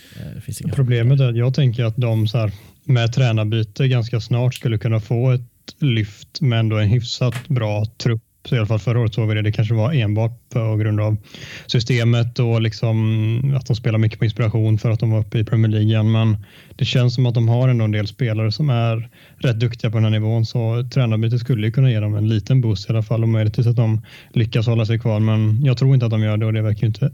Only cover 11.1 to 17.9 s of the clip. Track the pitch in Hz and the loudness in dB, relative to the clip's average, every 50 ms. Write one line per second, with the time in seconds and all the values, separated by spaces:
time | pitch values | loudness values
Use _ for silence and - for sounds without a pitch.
11.1 | 110 107 - - - - - - - - - - - 127 120 - 135 120 117 117 | -2 -4 -6 -12 -20 -20 -18 -18 -18 -18 -10 -4 -2 -2 0 0 0 2 2 2
12.1 | 120 117 117 117 - - 123 117 117 113 113 113 - - - 113 110 110 110 110 | 2 2 0 -2 -2 -2 0 0 2 0 0 -2 -2 -2 -2 -2 0 0 0 0
13.1 | 110 110 110 110 113 120 131 139 135 135 - - 120 - - 120 110 110 110 107 | 0 0 0 0 -2 -2 -2 0 -2 -2 -2 -2 -4 -2 0 -2 0 2 2 0
14.1 | - - 117 110 - - 123 107 - 113 110 110 110 104 - 117 110 110 - 113 | 0 0 -2 -2 0 0 -2 0 0 0 2 2 0 0 0 0 0 0 0 0
15.1 | 110 110 107 - - 120 104 - - 113 110 110 107 107 107 110 110 110 107 110 | 0 0 -2 -2 -2 -2 -2 0 2 2 2 2 2 2 2 2 2 2 2 2
16.1 | 110 110 113 113 107 107 - - - - - - - - 131 - - 139 123 120 | 2 2 2 2 0 0 -4 -12 -20 -20 -20 -20 -6 -6 -4 0 0 2 2 2
17.1 | 123 - 127 120 113 120 113 113 117 120 131 131 123 117 110 107 | 2 2 0 0 2 2 2 2 2 4 4 2 2 2 2 0